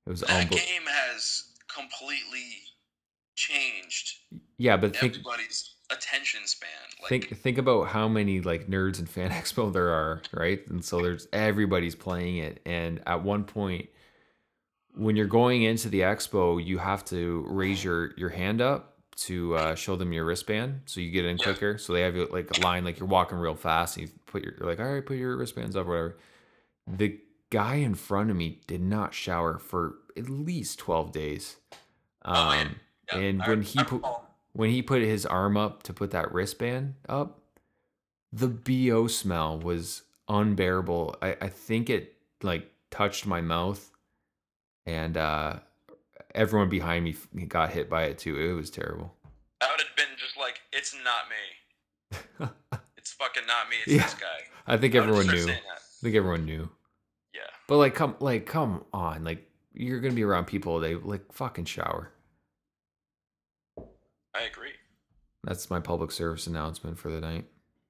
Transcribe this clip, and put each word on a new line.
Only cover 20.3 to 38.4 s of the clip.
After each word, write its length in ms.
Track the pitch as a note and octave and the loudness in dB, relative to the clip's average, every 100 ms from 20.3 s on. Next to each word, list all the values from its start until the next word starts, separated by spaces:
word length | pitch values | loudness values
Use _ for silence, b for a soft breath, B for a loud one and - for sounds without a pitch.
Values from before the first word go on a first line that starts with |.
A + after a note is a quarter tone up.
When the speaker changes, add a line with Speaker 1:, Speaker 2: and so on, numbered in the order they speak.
| E2+ - G#2+ B2+ C3+ - | -2 -2 -2 -2 -6 -8
Speaker 1:
so 140 | - | -8
you 100 | F2 | -2
get 160 | F2+ F2 | 0 2
in 100 | F2 | 2
Speaker 2:
Yeah. 80 | |
Speaker 1:
quicker. 320 | G2 F#2+ G#2 G#2 | 0 0 0 -2
So 160 | - | 0
they 80 | F2 | 2
have 160 | F2+ F2 | 2 2
you, 100 | F2 | 0
like, 260 | F2+ E2+ E2+ | -2 -2 0
a 40 | |
line, 200 | F2+ F2+ | 2 2
like, 140 | F2+ E2+ | -2 -4
you're 80 | F#2 | 2
walking 280 | F#2+ F2 F2+ | 4 4 0
real 180 | E2 D#2 | -2 -2
fast, 420 | E2+ E2 E2+ - | 2 2 2 -2
and 100 | E2 | -10
you 60 | - | -14
put 180 | - G2+ | -10 -8
your, 120 | - - | -8 -6
you're 80 | F2 | -4
like, 120 | E2+ | -2
"All 60 | A#2+ | -2
right, 180 | C#3 | -4
put 140 | C#3 C3 | -4 -4
your 180 | B2+ B2 | -2 -2
wristbands 400 | B2 - A2+ F#2+ | -4 -6 -4 -2
up," 100 | F2 | 0
whatever. 300 | E2+ E2 - b b b b b b - | 0 -2 -6 b b b b b b -8
The 340 | F#2 G#2+ - - _ _ | 0 0 0 -14 _ _
guy 240 | A2 G#2+ C#3 | 0 2 2
in 180 | C3+ | 2
front 360 | F#2 - G2+ A2 | 0 0 0 2
of 60 | F#2 | 2
me 240 | E2 D#2+ - | 0 -4 -8
did 140 | F2 | -2
not 320 | F#2 G#2+ G2 | 0 0 -2
shower 460 | - - F2 E2 D#2+ | -4 -4 0 0 -2
for 380 | - F2+ E2 - - - | -4 -2 -2 -6 -14 -12
at 140 | A#2+ | -8
least 480 | C3+ D3+ F3 F#2+ - | -6 -4 -4 -4 -6
twelve 340 | - E2 D2+ | 0 0 0
days. 440 | D#2 D2+ D2+ - - _ B B B B _ | -4 -4 -6 -8 -16 _ B B B B _
Speaker 2:
Oh, 280 | - F2 E2 | 0 4 4
yeah. 80 | D2+ | 4
Speaker 1:
Um, 140 | D2 - - _ - | 0 -6 -16 _ -6
Speaker 2:
Yeah, 60 | F#2+ | -2
Speaker 1:
and 240 | G2 F#2+ | 0 2
Speaker 2:
I, 60 | A2 | 2
Speaker 1:
when 140 | G#2+ | 2
he 180 | G2+ C3 | 2 0
Speaker 2:
I 40 | |
Speaker 1:
put, 120 | B2 B2+ | 0 0
Speaker 2:
recall. 380 | - - - _ _ | -4 -6 -10 _ _
Speaker 1:
when 160 | - A2 | -2 2
he 100 | B2 | 2
put 200 | B2 C3 | 2 2
his 240 | A2 G#2+ E2+ | 4 2 0
arm 300 | F#2 G2 G#2 | 2 4 4
up 240 | G#2 - | 2 -2
to 80 | - | -12
put 180 | F2+ G2 | -6 -2
that 200 | F2+ D#2+ | 0 0
wristband 640 | F2 G2 - A#2+ B2+ C#3 C3+ - | 0 -2 -2 -2 -2 -4 -6 -4
up, 320 | C#3 D3 - _ _ _ _ _ _ _ _ _ | -2 -4 -8 _ _ _ _ _ _ _ _ _
the 160 | A2 | -2